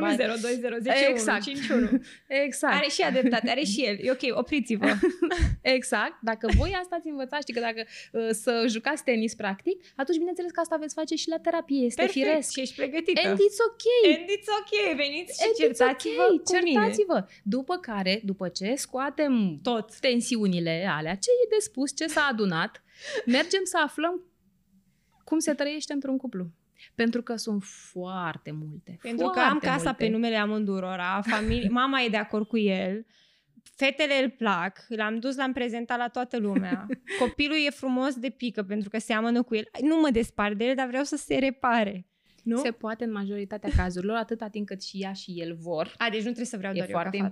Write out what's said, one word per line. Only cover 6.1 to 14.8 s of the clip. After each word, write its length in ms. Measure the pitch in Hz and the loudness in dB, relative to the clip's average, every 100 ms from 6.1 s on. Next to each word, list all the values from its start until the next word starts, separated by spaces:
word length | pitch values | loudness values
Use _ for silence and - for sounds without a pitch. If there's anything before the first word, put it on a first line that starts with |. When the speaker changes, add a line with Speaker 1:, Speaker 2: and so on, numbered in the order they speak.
| - | -4
Speaker 2:
Dacă 280 | 226 220 - - | -4 -2 4 4
voi 140 | 330 381 | 4 0
asta 140 | 359 339 | -4 -6
ați 120 | 311 | -6
învățat, 340 | 285 262 294 | -6 -6 -6
știi, 120 | 285 | -4
că 60 | 233 | -4
dacă, 220 | 233 226 220 - - | -2 -4 -10 -14 -8
uh, 180 | 226 226 | -4 -2
să 340 | 220 - 233 233 | 0 0 2 2
jucați 360 | 220 269 294 | 0 -2 -2
tenis, 320 | - 226 220 - | 0 2 0 -2
practic, 420 | 202 196 339 370 - - | -4 -2 -4 -4 -6 -6
atunci, 220 | 277 330 | -2 0
bineînțeles 340 | 349 359 349 | 0 -4 -4
că 80 | 339 | -4
asta 180 | 330 320 | -2 -2
veți 160 | 302 | -4
face 220 | - 311 311 | -6 -4 -4
și 140 | - | -2
la 100 | 320 | -2
terapie. 460 | 330 330 330 277 240 | 0 -2 0 2 2
Este 160 | 294 | 2
Speaker 1:
Perfect. 240 | 381 277 277 | 2 2 2
Speaker 2:
firesc. 260 | 311 - | 2 0
Speaker 1:
Și 80 | - | -4
ești 160 | 262 - | -6 -4
pregătită. 460 | 277 311 330 320 370 | -4 -2 0 2 2
Speaker 2:
And 100 | 392 403 | 4 4
it's 140 | - 453 | 4 0
ok. 160 | - 453 494 392 320 | 2 4 6 8 6
Speaker 1:
And 100 | 349 403 | 2 -4
it's 140 | 415 415 | -2 -2
ok. 360 | - 415 | 0 0